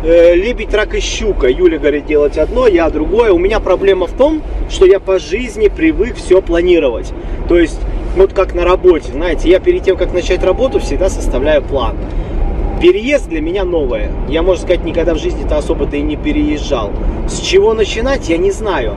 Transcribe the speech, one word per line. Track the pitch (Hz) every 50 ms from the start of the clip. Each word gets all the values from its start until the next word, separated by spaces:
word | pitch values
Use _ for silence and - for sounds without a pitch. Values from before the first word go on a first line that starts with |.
| 165
э, | 160 170 170 170 175 175
лебедь, | 175 190 233 247 220 220 - -
рак | 202 214 - -
и | -
щука. | - - - - 226 214 175 - - 127
Юля | 131 - 185 175 160
говорит | 147 143 147 143 147 139
делать | 151 151 147 - 143 -
одно, | 156 156 - - 247 254
я | 233 190 165 165 156
другое. | - - 151 156 185 220 240 220 185
У | 170
меня | 180 196 220 208
проблема | - 196 190 196 190 196 196 185 185
в | 165 -
том, | - 254 302 320 311 - - - - - -
что | - - 196
я | 180 196 190
по | - - 190 180
жизни | - - 175 233 254 240 202 214 214
привык | 196 - - 330 320 302 311 381 247 -
все | - - - 180 190
планировать. | 190 - 170 170 175 180 180 165 151 135 - - - - - - - - - - - -
То | -
есть, | - - 302 - - - - - - - - -
вот | 175 190 196 -
как | 196 190 - -
на | 175 175
работе, | 180 185 180 170 185 175 147 120 -
знаете, | - 143 165 180 160 131 - 160
я | 180 180
перед | - 180 180 180 180
тем, | 190 185
как | 165 180 - -
начать | 180 165 - 185 175 -
работу, | - - - 247 262 - 196
всегда | - - 143 135 180 196
составляю | - - - - - 127 135 156 156 143 123
план. | - 135 135 120 107 101 - - - - - - - - - - - - - - - - -
Переезд | 156 175 180 202 220 262 294 277 -
для | - 165 156
меня | 151 160 180 202 190
новое. | 180 175 165 147 127 117 107 104 - - - - -
Я, | 147 160
можно | 160 185 180 165 -
сказать, | - 180 170 -
никогда | 165 151 165 160 170 160
в |
жизни-то | 151 156 180 - - - - 151
особо-то | 151 143 - 160 - 143 - 143
и | 143
не | 143 151 151
переезжал. | - - 151 143 151 151 151 151 147 - - 143 120 110 - - 113 - - - - -
С | - - -
чего | - - 170 196 202 220 220
начинать, | 220 208 - - 220 240 269 277 254 - 160
я | 165
не | 165 180 202
знаю. | 190 - 220 208 175 147 123 - -